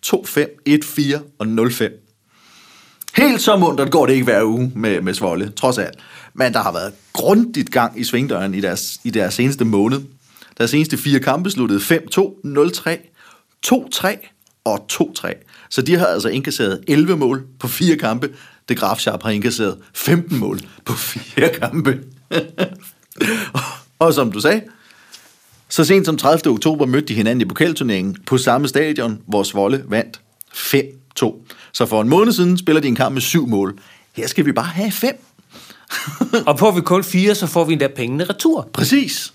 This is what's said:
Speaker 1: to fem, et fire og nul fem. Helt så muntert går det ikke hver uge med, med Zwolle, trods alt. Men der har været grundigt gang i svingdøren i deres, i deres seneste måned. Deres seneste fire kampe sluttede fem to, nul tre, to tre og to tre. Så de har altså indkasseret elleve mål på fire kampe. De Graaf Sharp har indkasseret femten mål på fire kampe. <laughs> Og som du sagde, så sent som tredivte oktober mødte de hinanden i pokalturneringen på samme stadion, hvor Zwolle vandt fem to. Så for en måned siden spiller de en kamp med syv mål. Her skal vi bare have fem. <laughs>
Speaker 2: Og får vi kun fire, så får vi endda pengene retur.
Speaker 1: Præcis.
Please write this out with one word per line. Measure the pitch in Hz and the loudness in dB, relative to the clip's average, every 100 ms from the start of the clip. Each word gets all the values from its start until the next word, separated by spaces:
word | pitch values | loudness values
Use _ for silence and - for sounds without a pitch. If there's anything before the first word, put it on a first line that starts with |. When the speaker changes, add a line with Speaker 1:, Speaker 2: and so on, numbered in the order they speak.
Speaker 1:
to | - 185 | 0 -2
fem, | - - 101 - - | 0 -2 -2 -4 2
et | 147 | 2
fire | 151 - 139 143 147 _ | 0 -4 -2 -2 -6 _
og | 110 | -4
nul | 113 120 | 0 0
fem. | 117 110 - _ _ _ _ _ - - - _ _ - - | 0 -4 -6 _ _ _ _ _ -20 -20 -20 _ _ -6 2
Helt | 277 240 | 2 4
så | - 208 | 2 4
muntert | 175 139 135 | 2 2 0
går | 165 127 | 2 4
det | |
ikke | 135 | 2
hver | 120 107 | 4 2
uge | 110 117 127 | 2 0 -2
med, | 127 110 92 | -2 -2 -2
med | 92 | -2
Zwolle, | 92 95 82 101 107 | -4 -2 -2 -6 -2
trods | 131 123 | 0 0
alt. | 90 - - - - | -4 -8 -20 -20 -20
Men | - 127 | -2 0
der | 117 | 0
har | 98 | -2
været | 85 95 - _ | -4 -8 -10 _
grundigt | - 139 208 233 151 - | -4 2 4 2 -2 -2
gang | 127 117 113 | 0 0 -2
i | |
svingdøren | 117 123 135 95 98 | -4 -2 -2 -2 -2
i | 95 | -2
deres, | 98 87 - - | -4 -4 -8 -8
i | 123 | -6
deres | 110 92 | -2 -2
seneste | - 127 139 | 0 0 2
måned. | 113 104 104 139 139 - _ _ - _ | 0 2 2 0 -6 -20 _ _ -20 _
Deres | 117 | 0
seneste | 151 156 - | 0 0 -2
fire | 151 139 | 0 2
kampe | 135 139 180 | 2 0 -2
sluttede | 190 117 101 | -2 0 0
fem | 101 165 160 | 2 0 2
to, | - 196 - | 0 0 -2
nul | 147 143 160 | -4 2 2
tre, | 175 - 165 - _ - - _ _ | 0 -6 -6 -10 _ -20 -20 _ _
to | - 254 - | 0 0 0
tre | - 185 202 - _ _ _ | -2 -2 -4 -12 _ _ _
og | - - - | -4 -4 -6
to | - 160 | -4 -4
tre. | - - - _ - - | -4 -10 -10 _ -20 -8
Så | - | -4
de | 131 175 | 0 2
har | 170 | 2
altså | 87 107 | 0 -2
indkasseret | 113 139 - 107 95 - | -4 -4 -2 -2 -2 0
elleve | 147 170 175 | 2 4 2
mål | 131 131 135 - | 2 0 -6 -12
på | 123 | -8
fire | - 185 156 | -2 0 2
kampe. | 110 117 139 - - _ - | 0 -2 -6 -10 -20 _ -6
De | |
Graaf | 120 101 104 | -2 0 0
Sharp | - 110 | -2 -4
har | 113 | -2
indkasseret | 104 117 117 104 95 - | -2 -2 -2 -4 -4 -14
femten | - - 175 170 143 | -8 0 0 0 -2
mål | 101 95 - - | -2 -4 -10 -18
på | - | -10
fire | - - - - - 160 | -8 -8 -10 -6 0 0
kampe. | - - 135 135 127 - - _ | 0 -4 -2 0 -2 -6 -20 _
<laughs> | 165 165 - 185 - - - _ - 214 226 202 139 123 - - _ | -6 -6 -6 -6 -6 -20 -20 _ -4 -2 -2 -4 -6 -8 -12 -20 _
Og | 165 | 2
som | 143 123 | 4 0
du | 101 | 0
sagde, | 117 214 214 - _ _ _ - - _ _ _ _ | 2 0 -2 -20 _ _ _ -20 -20 _ _ _ _
så | - | 0
sent | 160 196 165 | 4 4 4
som | 151 | 0
tredivte | 135 160 156 | 2 2 2
oktober | 131 156 156 135 | 2 0 0 0
mødte | 131 147 | 0 0
de | |
hinanden | 110 110 123 | -2 0 0
i | |
pokalturneringen | 101 - 180 160 123 98 95 92 - | -2 0 0 0 -2 -2 -2 -6 -2
på | 131 | 0
samme | 127 123 143 | 2 2 2
stadion, | 131 156 147 117 107 - | 0 0 0 -4 -6 -4
hvor | 104 | -2
Zwolle | 98 104 98 135 131 | 0 0 0 0 -2
vandt | 104 - - _ _ - | -4 -4 -10 _ _ -20
fem | - - 139 131 - _ - | -12 0 0 0 -10 _ -4
to. | 117 - - - - | -2 -4 -18 -20 -14
Så | - 113 | -2 0
for | 110 | 2
en | 110 | 4
måned | 165 220 | 4 4
siden | 226 180 180 | 4 2 2
spiller | 180 156 | 2 2
de | 143 | 2
en | |
kamp | 117 131 | 0 0
med | 135 | 0
syv | 131 170 135 | -2 -2 0
mål. | 104 98 101 - - _ | 0 0 -4 -18 -20 _
Her | - 113 | -10 -6
skal | - 143 | 0 0
vi | |
bare | 123 | 0
have | 156 165 214 | -2 -4 -4
fem. | 185 240 - _ _ _ - - - | -2 -4 -4 _ _ _ -20 -20 -20
<laughs> | _ - - - - - - | _ -10 -10 -6 -2 0 2
Speaker 2:
Og | 139 | 4
får | 214 | 4
vi | 180 | 4
kun | - 185 | 2 0
fire, | 190 180 196 | 2 2 2
så | 202 165 | 2 0
får | 175 | 0
vi | 160 | 2
endda | 160 135 | 2 0
pengene | - 120 139 | -2 -4 -4
retur. | 175 202 330 320 - | -4 0 2 0 -2
Speaker 1:
Præcis. | - 127 277 254 - - | -2 2 2 0 -6 -10